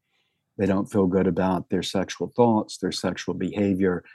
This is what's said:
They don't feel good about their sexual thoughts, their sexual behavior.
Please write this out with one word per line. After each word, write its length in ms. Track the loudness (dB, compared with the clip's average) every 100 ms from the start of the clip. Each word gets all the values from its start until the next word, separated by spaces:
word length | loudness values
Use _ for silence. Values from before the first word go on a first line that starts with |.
| _ _ _ _ _ -2
They 80 | 0
don't 240 | 0 0
feel 160 | 2 2
good 200 | 4 2
about 440 | 2 0 -2 -2
their 120 | -4
sexual 500 | -2 -4 -4 -6 -4 2
thoughts, 420 | 4 4 0 -6
their 140 | -6
sexual 420 | -4 -4 -4 -6
behavior. 680 | -4 -4 0 0 2 2 0 -6